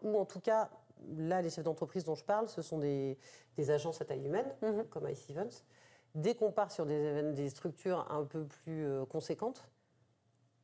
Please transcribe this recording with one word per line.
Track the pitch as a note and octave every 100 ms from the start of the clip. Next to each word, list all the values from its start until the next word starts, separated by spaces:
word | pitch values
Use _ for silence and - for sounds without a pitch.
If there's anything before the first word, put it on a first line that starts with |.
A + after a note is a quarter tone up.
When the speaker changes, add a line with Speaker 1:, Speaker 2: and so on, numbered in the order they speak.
Speaker 1:
ou | G#3+ G#3
en | F#3+
tout | F3+
cas, | A3+ A3 G#3+ - - - - D#3
là, | D#3+ F#3
les | E3+
chefs | D#3+
d'entreprise | D#3+ D#3 D3+ F#3+
dont | D#3+ D#3
je |
parle, | - G#3 A3
ce | -
sont | D#3+ D#3+
des, | C#3+ C#3 C3+ C3+ - - - -
des | C#3+
agences | D3 - -
à | -
taille | C#3 C#3
humaine, | F#3 C4+ C4+
Speaker 2:
Mhm. | A3 G#3 A3+
Speaker 1:
comme | D#3+ D3
Ice | C#3 -
Events. | C#3+ A#3 - - - - - _
Dès | D#3 E3+ A#3
qu'on | G#3+
part | A3 G3
sur | - D3+
des |
évén-, | D3+ D3+ D3 D3+
des | C#3 C#3+
structures | C#3 F3 D3 F#3+ F3 -
un | D3+
peu | D3 D#3+ D3
plus, | - - D#3+ D3+
euh, | C3+ C3+
conséquentes, | D#3+ - D#3 A3+ C4+ - _ _ _ _ _ _ _ _ _